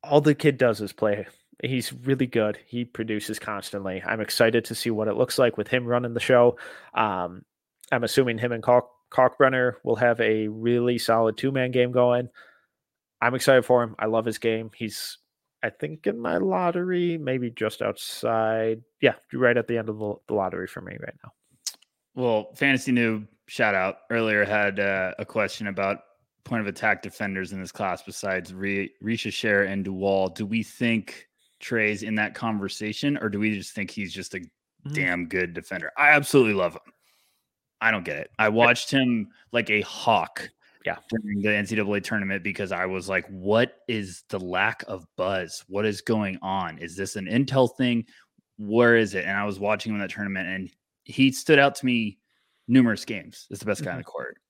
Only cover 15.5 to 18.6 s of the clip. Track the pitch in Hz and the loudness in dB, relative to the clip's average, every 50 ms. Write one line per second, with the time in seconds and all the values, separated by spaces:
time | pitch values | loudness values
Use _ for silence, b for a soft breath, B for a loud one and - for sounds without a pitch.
15.5 | _ _ - 113 - _ - 151 156 156 - - - 233 233 - 165 175 190 190 | _ _ -8 -8 -6 _ -10 -10 -10 -6 -6 -6 -4 -4 -4 -2 -2 0 0 0
16.5 | 185 185 180 175 170 185 175 185 185 175 175 175 170 165 151 123 127 131 123 120 | 0 0 0 -2 -2 -2 -4 -2 -2 0 0 -2 -2 -4 -4 -4 -4 -2 -4 -6
17.5 | 113 - 110 107 - - 110 110 107 - - - - - - 123 113 113 110 110 | -4 -2 -4 -4 -4 -2 -4 -4 -4 -4 -10 -12 -12 -6 -4 -2 0 0 0 0
18.5 | 113 110 | 0 0